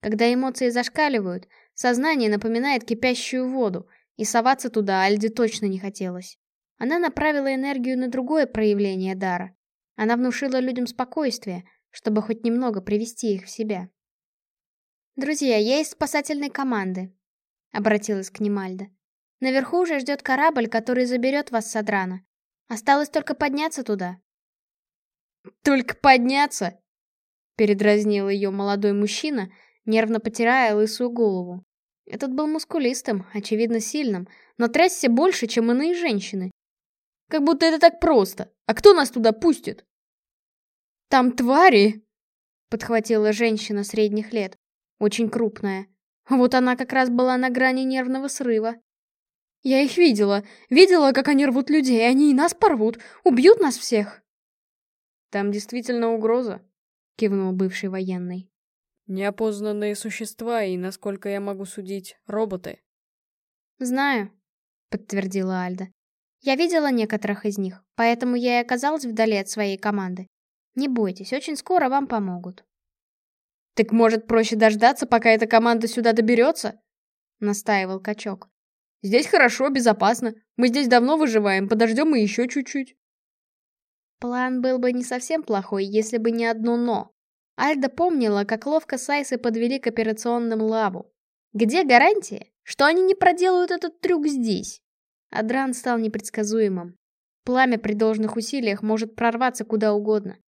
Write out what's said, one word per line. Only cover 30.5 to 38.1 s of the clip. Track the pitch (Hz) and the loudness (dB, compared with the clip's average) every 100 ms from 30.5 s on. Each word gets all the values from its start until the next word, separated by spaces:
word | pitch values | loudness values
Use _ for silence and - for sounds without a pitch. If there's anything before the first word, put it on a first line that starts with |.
| 262 240 | 2 2
лысую | 208 214 220 247 | 2 0 -2 -6
голову. | 240 220 185 180 180 _ _ _ _ _ | 0 0 0 -8 -14 _ _ _ _ _
Этот | - 277 | -8 -6
был | 254 302 | -4 -2
мускулистым, | 311 - 339 247 262 - 202 185 | -4 -4 -2 -2 -2 -4 -6 -6
очевидно, | 208 202 214 226 233 | -10 -4 -2 0 -2
сильным, | 220 302 269 190 180 _ _ _ | -4 -4 -4 -4 -8 _ _ _
но | 233 | 0
трясся | 240 359 - 262 | 4 2 4 2
больше, | 233 349 370 226 | 4 2 0 -2
чем | - 226 | -2 0
иные | 247 311 | 0 0
женщины. | 349 339 208 202 196 185 - _ _ _ _ _ _ _ | -2 -2 -4 -4 -8 -8 -12 _ _ _ _ _ _ _
«Как | 311 | 0
будто | 285 330 330 | 2 4 2
это | 320 | 6
так | 339 330 | 6 6
просто! | 339 | 2